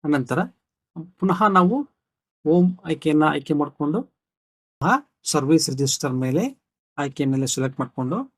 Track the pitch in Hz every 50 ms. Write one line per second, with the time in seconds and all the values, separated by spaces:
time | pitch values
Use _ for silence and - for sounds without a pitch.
0 | - 151 147 139 127 - 131 147 190 262 _ _ _ _ _ _ _ _ _ 170
1 | 160 180 _ _ - 190 190 180 220 208 196 185 180 180 226 277 285 - _ _
2 | _ _ _ _ _ _ _ _ _ 151 160 180 180 180 180 - - 165 160 -
3 | - 160 151 151 151 151 147 147 143 - 156 143 147 143 _ _ 151 147 156 220
4 | 277 _ _ _ _ _ _ _ _ _ _ _ _ _ _ _ 131 175 226 -
5 | - _ _ _ _ - - 151 135 135 160 160 - - 135 131 139 135 - -
6 | - 139 131 127 127 127 131 160 220 277 269 _ _ _ _ _ _ _ _ -
7 | 143 143 139 - 147 135 135 131 135 127 - - 131 131 131 - 131 127 _ -
8 | 127 127 160 220 269 269 _